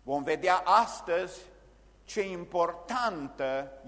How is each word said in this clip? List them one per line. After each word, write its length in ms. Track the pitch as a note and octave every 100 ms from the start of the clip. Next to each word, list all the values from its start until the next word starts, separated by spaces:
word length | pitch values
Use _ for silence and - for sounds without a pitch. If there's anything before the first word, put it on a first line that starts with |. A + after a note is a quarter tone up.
vom 200 | - C#3+
vedea 320 | C#3+ D#3 F3+ F3+ -
astăzi 720 | G#3 A3+ - - E3+ F3+ - - - - - - _
ce 180 | - G#3+
importantă 1500 | G3 F3+ E3+ F3+ E3+ E3+ - B3 A#3 F3 C3+ - C3+ C3+ C#3 -